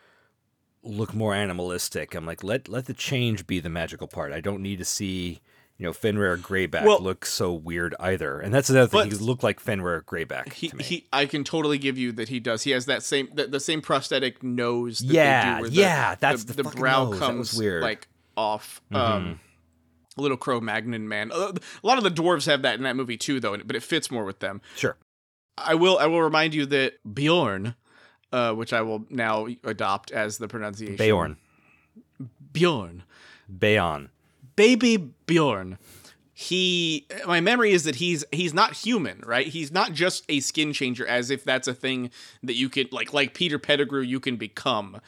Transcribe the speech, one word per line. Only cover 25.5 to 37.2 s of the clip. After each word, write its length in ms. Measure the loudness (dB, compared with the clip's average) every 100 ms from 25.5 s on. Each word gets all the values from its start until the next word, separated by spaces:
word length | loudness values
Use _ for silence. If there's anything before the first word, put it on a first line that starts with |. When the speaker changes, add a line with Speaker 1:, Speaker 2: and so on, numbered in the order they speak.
| -8
Speaker 2:
I 160 | 0 4
will, 220 | 6 6
I 60 | 4
will 140 | 4
remind 320 | 4 4 2 2
you 100 | 2
that 260 | 2 2 -2 -12
Bjorn, 640 | -2 2 4 2 0 -4 -8 _ _ -20 _ _
uh, 220 | -2 0
which 200 | 0 -2
I 80 | -2
will 240 | 0 -4 -6
now 380 | -2 0 0 -2 -8
adopt 480 | -6 -2 0 0 -2
as 260 | -4 -4 -4
the 80 | -8
pronunciation. 500 | -8 -8 -8 -8 0
Speaker 1:
Bjorn. 400 | 4 4 2 -6 _ _ _ _ _ -20 -20 -16 -16 _ -8
Speaker 2:
Bjorn. 520 | 2 2 2 -4 -12 -20 -20 -20 -20 -16 0
Speaker 1:
Bjorn. 500 | 4 4 4 -2 -8 _ _ _ -6 6
Speaker 2:
Baby 420 | 6 8 6 4 0 -10 0
Bjorn. 500 | 4 4 0 -4 -12 -16 -20 -20 -20 _
He, 760 | -14 -4 0 2 2 0 -2 -6 -8